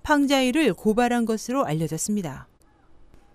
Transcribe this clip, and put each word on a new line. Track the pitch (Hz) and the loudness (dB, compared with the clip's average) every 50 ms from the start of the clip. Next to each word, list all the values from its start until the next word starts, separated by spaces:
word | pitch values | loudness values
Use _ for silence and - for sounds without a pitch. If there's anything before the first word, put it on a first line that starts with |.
팡자이를 | - - 302 294 285 262 277 269 262 254 240 320 320 233 165 | -2 0 2 2 4 2 2 2 2 2 2 2 2 2 0
고발한 | - - 214 214 226 240 233 240 240 233 | 0 0 0 2 2 2 2 2 0 0
것으로 | 220 220 214 - - 247 277 269 | -2 -4 -4 -4 -4 -2 -2 -2
알려졌습니다. | - 156 160 165 151 160 160 - - 208 208 180 147 131 139 - - _ _ _ _ _ _ _ - - - - - - - - _ | -2 -2 -2 -2 -4 -4 -6 -4 -4 -4 -4 -4 -6 -10 -12 -16 -20 _ _ _ _ _ _ _ -20 -20 -20 -20 -20 -20 -20 -20 _